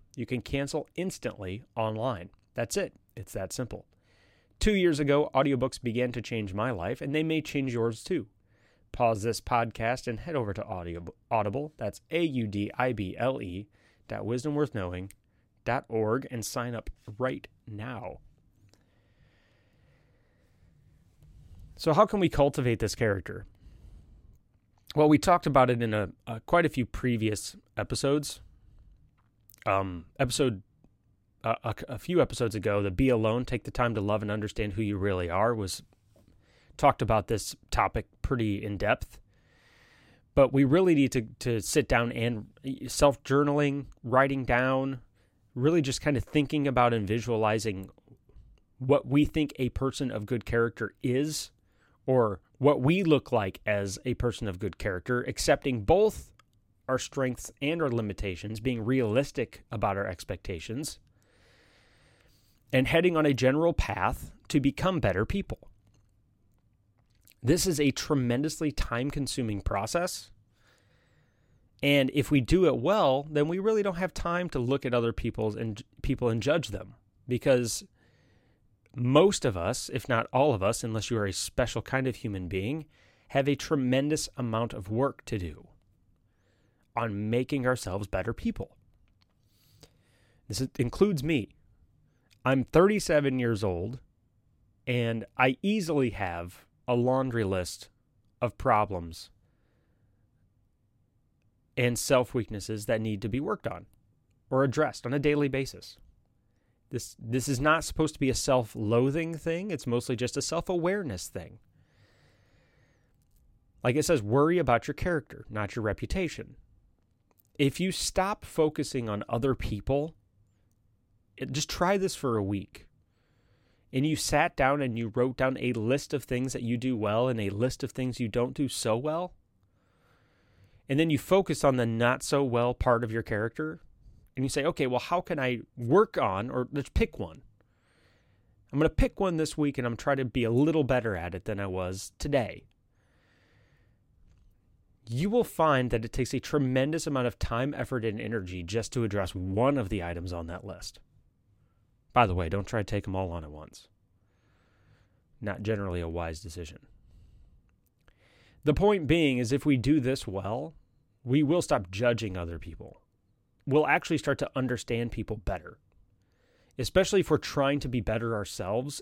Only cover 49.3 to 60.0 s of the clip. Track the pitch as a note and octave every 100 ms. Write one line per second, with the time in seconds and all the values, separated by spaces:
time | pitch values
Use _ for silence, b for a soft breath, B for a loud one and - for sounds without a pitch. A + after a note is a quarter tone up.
49.3 | D#3+ D3 - B2 - C3+ - B2+ G#2+ G#2
50.3 | A#2+ - A#2 A#2 - G#2+ - B2+ B2+ D#3
51.3 | D3+ - _ _ _ _ _ - B2+ A2
52.3 | F#2+ _ - C#3 C#3 C3 F#3 E3+ - -
53.3 | A#2 F#2+ - G#2+ G2+ G2 G2 B2+ A#2 B2
54.3 | - G#2+ F#2 G2+ - G#2+ F2+ - B2 B2+
55.3 | - - C#3+ C#3 A#2+ G2+ F#3 G#3+ - -
56.3 | _ _ _ _ _ - B2+ - C#3 B2+
57.3 | A#2+ - - C#3 E3+ C#3+ A#2 G#2 F#2+ G2+
58.3 | F2 G#2 G#2+ B2+ A#2 G#2+ C3 A2 A#2+ C#3+
59.3 | - A2 - - G#2+ G#2 G2